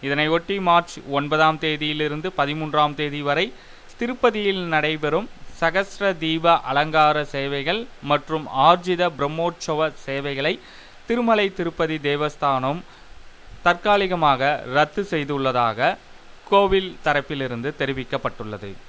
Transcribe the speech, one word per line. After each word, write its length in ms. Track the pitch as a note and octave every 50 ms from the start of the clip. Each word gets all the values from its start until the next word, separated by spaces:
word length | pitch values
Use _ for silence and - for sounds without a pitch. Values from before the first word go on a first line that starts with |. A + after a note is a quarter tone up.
இதனையொட்டி 600 | - C#3 C#3+ C#3+ D3+ D#3 D#3+ E3+ E3 - G3 G3+
மார்ச் 360 | F#3+ F3 E3+ E3+ E3 - - - - -
ஒன்பதாம் 500 | C#3 C#3+ C#3+ D3 D3+ D#3 D#3 D#3 D#3 D#3
தேதியிலிருந்து 680 | - D#3+ D3+ D3+ D3+ D3+ D3+ D3+ D3+ D3+ D3 D3+ D#3 - - -
பதிமூன்றாம் 580 | C#3+ C#3+ D3 D#3 D#3 D3+ C#3+ D3+ D3+ D3 D3
தேதி 260 | C#3 D3+ D3 C#3+ D3
வரை 320 | D3 C#3+ C#3+ D3+ F#3 A#3 - - - - - - - - - -
திருப்பதியில் 680 | A#3+ A#3 B3+ B3 - A#3+ A3 A3 G#3 G3+ G3 F#3+ F3+ E3+ D#3+
நடைபெறும் 540 | D#3 D3 D3+ D#3 D#3 D3+ D3 D3 E3+ G#3+ - - - - - - -
சகஸ்ர 520 | - E3 D#3+ F#3+ G3+ G3 - - G3+ G3 F#3+
தீப 480 | D#3+ D#3 D#3+ D#3+ E3 D#3+ E3+ E3+ D#3+
அலங்கார 640 | - B2 C3+ C#3 D3+ D#3 D#3 D#3+ D3+ D3+ D3+ D3+ D3
சேவைகள் 600 | C#3 - C#3 C#3 C#3 C#3+ C#3 C3+ D3 F3+ A3 A#3 - - -
மற்றும் 460 | - C#3+ D3 C#3+ C#3 - D#3+ D#3+ C#3+ - - C3
ஆர்ஜித 540 | C3+ D#3 F3 F3+ F3 F3+ F#3 E3+ F3+ F3 D#3+ B2+
பிரம்மோற்சவ 720 | C#3+ C#3+ D#3 E3 E3 F3 E3 - - - D#3+ D3+ D#3 D#3 D3
சேவைகளை 640 | - - - C3+ C#3 C#3 C#3+ C#3+ C3+ C#3 D#3 F#3+ - - - - - - - - - - -
திருமலை 460 | A#3 A#3+ B3 A#3 A3+ G#3+ G#3 G3 F#3+
திருப்பதி 420 | - F3+ E3 D#3+ - E3 D#3+ D#3+
தேவஸ்தானம் 840 | D#3 C#3 C#3+ C#3+ D3 D3+ D3+ D3 - - C#3+ C#3 C3 B2+ C3+ C#3 - - - - - - - - - - - - - - - - -
தற்காலிகமாக 1000 | - F3 F3 F3 - G#3+ G#3 G3+ G3+ F#3+ F#3 F3 D#3+ D3 C3+ B2+ C3 C#3+ D3+ - A2 A#2+ B2+
ரத்து 340 | C#3+ D#3 D3 - - G3+ F#3+
செய்துள்ளதாக 840 | - D#3+ D3 C#3 D3 C#3 C3+ C3 B2 B2 A#2+ A#2 G#2+ G#2+ B2+ D#3+ G3 - - - - - - - - - - -
கோவில் 480 | G3+ G3 G3+ G3 F#3+ F#3+ F#3+ F#3 E3+ - -
தரப்பிலிருந்து 640 | D#3 D3 D3 C3+ - D#3 C#3 C3+ B2+ B2 A#2 A#2 C#3 D3+ -
தெரிவிக்கப்பட்டுள்ளது. 920 | D3 C3+ C#3 C3 C3 - - C3+ - B2 - - A#2 G#2+ G#2+ G2+ G2+ G2+ F#2+ - -